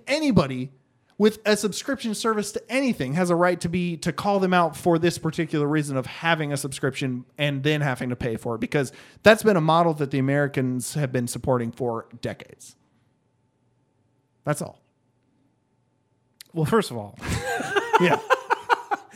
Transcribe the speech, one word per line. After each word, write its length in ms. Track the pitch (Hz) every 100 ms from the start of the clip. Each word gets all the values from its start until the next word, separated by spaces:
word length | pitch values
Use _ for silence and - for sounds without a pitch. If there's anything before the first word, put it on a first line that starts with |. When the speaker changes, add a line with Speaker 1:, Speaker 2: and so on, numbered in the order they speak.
| -
Speaker 1:
anybody 640 | 294 294 190 139 127 131 _ _ _ _ -
with 180 | 208 214 208
a 100 | 208
subscription 600 | 214 - - 262 226 202
service 360 | 233 214 -
to 200 | - -
anything 420 | 247 269 - 127
has 160 | 156 180
a 60 | 170
right 260 | 175 175
to 80 | 175
be, 260 | 180 175 165
to 140 | 170
call 280 | - 202 202
them 120 | 185
out 220 | 180 165 156
for 220 | 180 165
this 220 | 170 165
particular 480 | 160 160 160 156 147
reason 280 | 156 143 135
of 120 | 123
having 440 | - 165 160 147
a 60 | 143
subscription 640 | 143 - 139 - 135 123 - -
and 240 | 147 139
then 200 | 143 151
having 280 | 143 127 127
to 60 | 123
pay 200 | 131 110
for 200 | 120 113
it, 40 |
because 320 | 247 151 127 - - -
that's 220 | 202 220
been 120 | 214 185
a 60 |
model 320 | 156 160 170
that 160 | 151 139
the 80 | 143
Americans 760 | 135 143 143 139 127 127 - 151
have 160 | 135
been 160 | 127 120
supporting 440 | - 139 123 117
for 360 | - 123 113 - 120
decades. 540 | 117 98 - - - - _ _ _ _ _ _ _ _ _ _ _ _ _ _ _ _
That's 180 | - 147
all. 200 | - - _ _ _ _ _ _ _ _ _ _ _ _ _ _ _ - -
Speaker 2:
Well, 140 | 165 151
first 240 | 226 -
of 80 | 117
all, 180 | 104 - - - 508 762
Speaker 1:
<laughs> 440 | - 403 - 440
Yeah. 180 | - - - 508 - - - 466 - - -